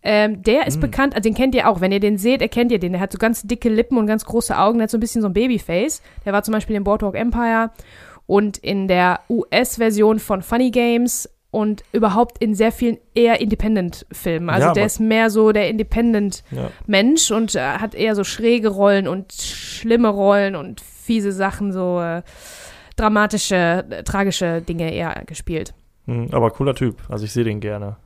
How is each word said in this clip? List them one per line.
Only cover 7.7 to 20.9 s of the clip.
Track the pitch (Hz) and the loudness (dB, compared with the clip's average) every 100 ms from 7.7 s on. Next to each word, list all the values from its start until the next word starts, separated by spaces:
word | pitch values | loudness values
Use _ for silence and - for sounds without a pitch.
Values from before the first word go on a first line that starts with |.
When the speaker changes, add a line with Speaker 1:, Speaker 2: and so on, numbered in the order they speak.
| - - - - - - | -6 -20 -20 -20 -20 0
Speaker 1:
und | 202 208 196 | 2 2 -4
in | - 196 190 | -6 -4 0
der | 180 180 180 - | 2 2 0 -2
U-S-Version | 233 - 196 254 - 226 208 214 220 | -4 0 0 0 0 0 4 4 2
von | - 190 | -2 -6
Funny | 175 233 254 | -2 0 2
Games | 240 240 233 247 - - _ _ | 2 2 2 0 -4 -10 _ _
und | 214 214 208 - | -2 -2 -4 -4
überhaupt | 240 214 196 247 - | 0 2 2 0 0
in | 226 202 | -2 2
sehr | 226 | 2
vielen | 226 240 233 _ | 2 -2 -2 _
eher | - 233 226 | 2 4 4
Independent-Filmen. | 214 208 220 214 180 - - - 185 165 170 | 0 0 0 0 -2 -6 -18 -8 -4 -4 0
Also | 117 151 | 2 4
Speaker 2:
Ja, | |
Speaker 1:
der | 175 | 4
Speaker 2:
aber | 208 | 0
Speaker 1:
ist | - | 0
mehr | 220 220 226 | 2 2 2
so | 208 214 | 4 4
der | 214 190 | 4 0
Independent-Mensch | 214 220 - 233 220 202 - - 127 127 - - 196 226 311 - | -2 -2 0 2 2 0 -4 -12 -8 -8 -10 0 2 4 4 2
Speaker 2:
Ja. | 220 | 0
Speaker 1:
und, | 226 | 0
äh, | 170 | -2
hat | 131 139 214 | -2 -4 -6
eher | - 220 208 | -2 -2 0
so | |
schräge | 190 - 226 240 214 | -2 -2 2 2 0
Rollen | 196 202 196 190 | 2 4 4 0
und | 185 190 | -6 -8
schlimme | - - - - - 226 233 233 | -12 -10 -10 -12 -8 0 4 4
Rollen | 202 196 202 196 185 | 4 4 4 2 -4
und | 139 208 | -10 -14
fiese | - | -18